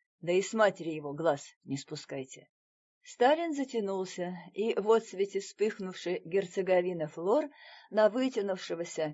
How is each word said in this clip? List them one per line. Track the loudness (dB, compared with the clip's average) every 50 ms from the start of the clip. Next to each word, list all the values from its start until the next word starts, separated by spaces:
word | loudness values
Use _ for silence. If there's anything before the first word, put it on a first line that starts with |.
| _ _ _ _
«Да | -2 0
и | 2 2
с | 2 2 4
матери | 4 6 6 4 2 -4 -6
его | -6 -6 -6 -8 -6
глаз | 0 2 2 2 0 -2 -12 -20 _ _
не | -8 -6 -6
спускайте». | -6 -8 -12 -12 -10 -10 -10 -10 -10 -12 -14 -20 -20 _ _ _ _ _ _ _ _ _ _ _ _
Сталин | -8 0 4 4 4 4 4 0 -2 -2
затянулся, | -2 -4 -2 -2 -2 -2 -2 -2 -4 -4 -6 -6 -6 -6 -6 -8 -10 -14 -10 -6
и | -2 -2 0 0
в | 0 4 4
отсвете | 4 4 2 0 -4 -2 -2 -2 -2 -4
вспыхнувшей | -6 -6 -4 -2 0 0 0 -2 -8 -8 -8 -6 -4 -4 -4 -4 -4
герцоговины | -2 0 0 0 0 -2 -2 0 2 4 4 4 2 0 -4 -4
флор | -6 -6 -4 0 2 2 2 0 -2 -8 -16 -20 -20 -20 -20 -16 -4
на | 2 4 4 4
вытянувшегося | 4 2 -2 0 0 -2 -2 -2 -2 -4 -6 -6 -6 -6 -6 -6 -4 -4 -4 -4